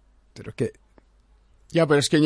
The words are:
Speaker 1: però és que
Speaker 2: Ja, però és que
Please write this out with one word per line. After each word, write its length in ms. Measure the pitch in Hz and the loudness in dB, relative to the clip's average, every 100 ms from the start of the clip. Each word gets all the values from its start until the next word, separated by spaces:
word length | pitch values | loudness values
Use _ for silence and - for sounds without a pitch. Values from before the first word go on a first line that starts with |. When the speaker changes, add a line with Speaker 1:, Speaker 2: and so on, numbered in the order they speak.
| _ _ _ - | _ _ _ -20
Speaker 1:
però 180 | - | -16
és 60 | - | -8
que 120 | 117 - _ _ _ _ _ _ _ _ _ | -8 -8 _ _ _ _ _ _ _ _ _
Speaker 2:
Ja, 140 | 165 160 | -2 2
però 140 | 143 | 2
és 60 | 131 | 2
que 80 | 156 | 2